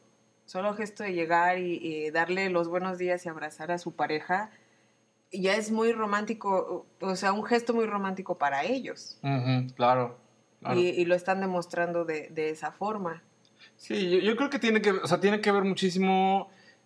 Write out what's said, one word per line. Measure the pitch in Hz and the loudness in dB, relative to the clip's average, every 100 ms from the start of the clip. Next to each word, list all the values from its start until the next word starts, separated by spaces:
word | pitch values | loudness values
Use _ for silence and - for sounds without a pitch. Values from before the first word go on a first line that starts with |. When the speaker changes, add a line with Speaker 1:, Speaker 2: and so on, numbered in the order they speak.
| _ _ _ _ - | _ _ _ _ -12
Speaker 1:
solo | 185 202 | -4 -4
gesto | 208 208 - | -4 -8 -8
de | 208 | -6
llegar | 175 160 170 180 185 | -2 2 4 4 2
y, | 180 170 | -2 -4
y | 165 156 156 | -6 -6 -2
darle | 160 170 185 190 | 0 0 0 0
los | 175 170 | 0 0
buenos | 180 185 180 | -2 -4 -4
días | 180 180 175 | -2 -2 -6
y | |
abrazar | 156 151 - 156 | -10 -12 -10 -6
a | 175 | -6
su | 175 | -6
pareja, | - 151 156 - 185 214 - _ _ _ _ _ _ _ | -4 -2 -2 -2 -2 -2 -12 _ _ _ _ _ _ _
ya | 196 190 214 | -2 0 0
es | 214 | 0
muy | 220 226 | 2 2
romántico, | 226 214 208 214 226 202 190 - 170 - _ | 2 0 -2 -2 -4 0 0 0 -6 -10 _
o | 190 185 | -6 0
sea, | 196 | 0
un | 208 | 0
gesto | 214 240 233 | 2 0 2
muy | 233 220 | 0 0
romántico | 208 196 190 190 180 | -2 -4 -6 -6 -2
para | 143 139 | 0 0
ellos. | 165 262 208 - - - | -2 -2 -4 -12 -16 -6
Speaker 2:
Ujú, | 139 139 123 127 127 | -2 0 2 2 0
claro, | - 123 127 120 - _ _ _ _ | 2 4 4 2 -6 _ _ _ _
claro. | - 180 | 0 2
Speaker 1:
Y, | 175 | 2
y | 175 | 2
lo | 175 | 2
están | 180 175 190 | 2 2 0
demostrando | 190 180 170 175 175 170 165 | 0 -2 -2 -2 -2 -2 -2
de, | 156 147 | -4 -6
de | 160 156 | -4 -4
esa | 156 151 | -4 -8
forma. | - 202 214 180 165 - _ _ _ - _ | -6 -6 -4 -6 -8 -16 _ _ _ -20 _
Speaker 2:
Sí, | - 214 180 | -6 -2 2
yo, | 185 | 2
yo | 190 226 | 2 2
creo | 277 | 0
que | 277 | 0
tiene | 233 214 | 2 4
que, | 208 | 4
o | 190 156 | 2 0
sea, | 170 | 2
tiene | 196 208 | 4 4
que | 208 | 4
ver | 202 | 2
muchísimo | 196 185 190 180 190 190 190 196 - - - _ | 2 2 0 2 4 4 4 2 0 -12 -20 _